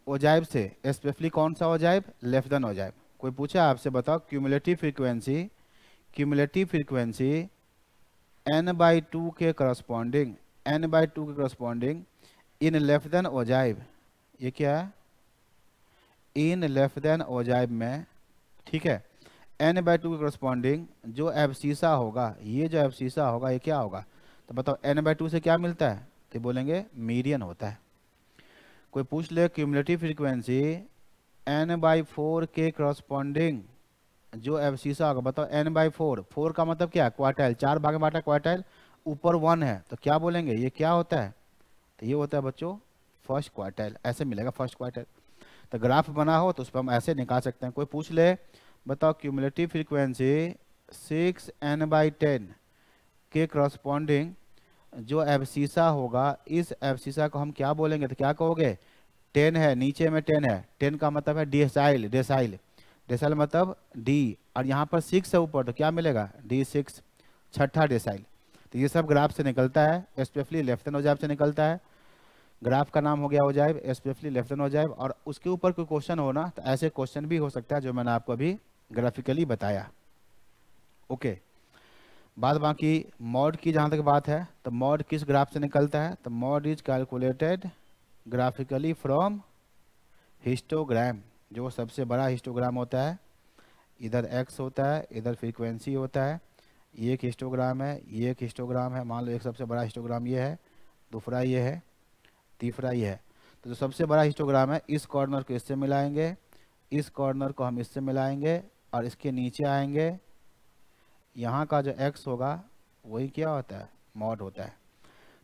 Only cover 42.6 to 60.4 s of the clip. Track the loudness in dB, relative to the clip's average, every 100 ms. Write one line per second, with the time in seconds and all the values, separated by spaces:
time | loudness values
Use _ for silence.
42.6 | -10 -10 _ _ _ _ -4 -4 -4 -8
43.6 | -10 -6 -8 -6 -6 -4 -4 -4 -6 -4
44.6 | -8 -6 -10 -10 -14 _ _ -20 -20 -20
45.6 | -10 -2 4 4 2 0 2 4 2 -2
46.6 | -4 -4 0 0 0 -2 0 0 0 -6
47.6 | -8 -6 -6 -6 -2 4 4 4 -6 -20
48.6 | -20 -18 -8 2 2 2 -4 -2 -2 -2
49.6 | -2 -2 -2 0 0 0 2 2 0 -8
50.6 | _ _ _ -20 -6 0 0 -2 -12 -6
51.6 | -2 0 2 4 4 2 0 0 -4 -18
52.6 | _ _ _ _ _ _ _ -2 0 2
53.6 | 0 0 -4 -2 2 0 0 -8 -20 -20
54.6 | _ _ -20 -14 -4 0 2 2 0 -2
55.6 | 0 4 4 2 0 2 0 -2 -2 -2
56.6 | -2 -4 -4 -4 -4 -2 -2 -2 -6 -2
57.6 | 0 2 0 0 -2 0 0 2 0 2
58.6 | 2 0 _ _ _ _ _ 4 4 6
59.6 | 4 4 0 2 2 2 2 2